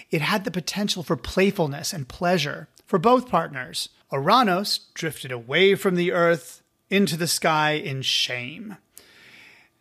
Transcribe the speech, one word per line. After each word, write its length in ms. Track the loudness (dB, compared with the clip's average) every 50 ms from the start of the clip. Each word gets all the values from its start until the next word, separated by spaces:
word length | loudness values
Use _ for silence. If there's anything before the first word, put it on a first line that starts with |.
| -8 _
It 100 | -4 -2
had 240 | 0 0 0 0 -2
the 60 | -4
potential 540 | -6 -6 -6 -6 -4 -4 -2 -2 -2 -4 -2
for 120 | -4 -4
playfulness 760 | -4 -4 -4 2 2 2 4 4 2 -2 -2 -2 -6 -8 -8
and 160 | -8 -8 -10 -10
pleasure 600 | -8 -4 0 2 2 2 0 -2 -6 -8 -14 _ _ _ _
for 140 | _ -2 2
both 320 | 4 4 4 4 2 0
partners. 580 | 0 0 0 -2 -8 -10 -12 -8 -8 -8 -8 -10 _ _ _ _
Ouranos 800 | -6 -2 2 4 4 6 6 4 2 0 0 -2 -4 -4 -6 _ _
drifted 360 | -8 -8 -8 -8 -8 -10 -10
away 460 | -10 -10 -8 -2 2 4 6 6 4
from 180 | 4 2 0 2
the 160 | 2 0 0
earth 500 | 2 4 4 4 4 2 -2 -14 -20 -20 _ _ _ _ _ _
into 260 | 2 2 2 2 0
the 120 | -2 -2 -2
sky 440 | -2 0 0 2 2 2 2 2
in 300 | 0 -2 -4 -6 -6 -4
shame. 760 | -2 -2 0 0 0 -2 -4 -6 -8 -10 -12 -14 -14 -16 -16 -18 _ _ _ -20 -20 _ _ -20 -20 -20 -20 -20 -20 -20 -20 _ _ _ _ _